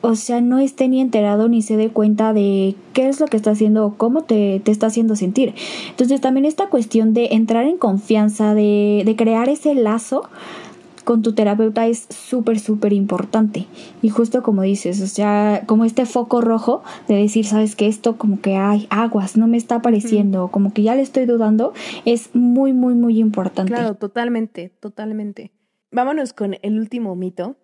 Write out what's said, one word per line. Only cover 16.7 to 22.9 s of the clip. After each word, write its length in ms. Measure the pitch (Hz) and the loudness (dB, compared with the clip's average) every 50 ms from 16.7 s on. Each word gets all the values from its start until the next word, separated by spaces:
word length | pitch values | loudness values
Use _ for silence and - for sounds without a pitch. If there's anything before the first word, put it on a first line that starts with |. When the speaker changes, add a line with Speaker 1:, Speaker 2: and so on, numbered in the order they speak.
| 247 370 - - - - - - | -2 -2 -4 -12 -20 -20 -2 0
Speaker 1:
de 80 | 214 | 2
decir, 300 | 202 208 208 208 220 220 | 2 2 2 2 0 0
"¿Sabes 280 | 208 208 214 220 214 208 | 0 0 0 0 0 0
qué? 140 | - 214 208 | 0 0 0
Esto 280 | 220 214 - 233 233 | 0 0 -2 -2 -2
como 240 | 233 - 214 196 190 | 0 0 -2 -2 0
que, 140 | - 202 190 | -2 -2 -2
ay, 320 | 190 190 202 208 208 208 - | 0 2 2 0 0 0 -2
aguas, 460 | - 202 233 233 233 214 196 190 - | -2 -2 -2 0 0 -2 -4 0 0
no 120 | 220 226 226 | 2 2 4
me 80 | 233 | 2
está 260 | 233 233 - 240 240 233 | 0 0 -2 -4 0 2
pareciendo", 640 | 247 233 214 208 233 220 208 208 202 190 185 180 | 2 2 2 2 0 0 2 2 2 0 0 -2
Speaker 2:
Ujú. 80 | 185 - | -2 0
Speaker 1:
como 200 | 202 202 196 202 | 0 0 0 0
que 100 | - 208 | 0 0
ya 120 | 220 233 | 2 2
le 80 | 262 269 | 0 0
estoy 220 | 269 - 269 254 | 0 0 -2 0
dudando, 480 | 233 240 233 226 214 214 214 226 - 403 - - - - - - | 2 2 2 2 2 2 2 0 -2 -4 -8 -14 -14 -14 -6 -2
es 260 | 233 240 233 - - _ | 0 0 0 -2 -2 _
muy, 380 | 247 240 240 240 254 269 269 262 | 0 2 2 2 2 2 2 2
muy, 200 | 254 247 247 | 2 2 2